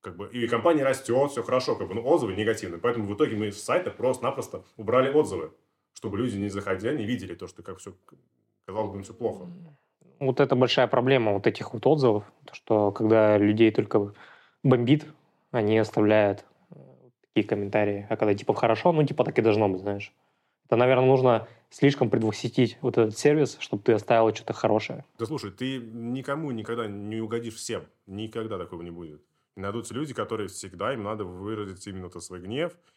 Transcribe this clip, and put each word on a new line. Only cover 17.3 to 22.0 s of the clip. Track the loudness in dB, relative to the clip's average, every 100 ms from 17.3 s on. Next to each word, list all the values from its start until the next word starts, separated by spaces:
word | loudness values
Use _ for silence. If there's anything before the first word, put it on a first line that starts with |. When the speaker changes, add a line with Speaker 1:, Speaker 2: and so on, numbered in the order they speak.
| -2 0
Speaker 2:
комментарии. | -2 -2 0 0 -2 -6
А | -2
когда, | 0
типа, | 0 0
хорошо, | 0 2 2 2
ну, | 4 2
типа, | 0
так | 0 2
и |
должно | 4 4 2
быть, | 0
знаешь. | -4 -6 -10 _ _ _ _ _ _
Это, | 2
наверное, | 4 6 6
нужно | 6 4 2 -2 -20 _
слишком | 2 2 4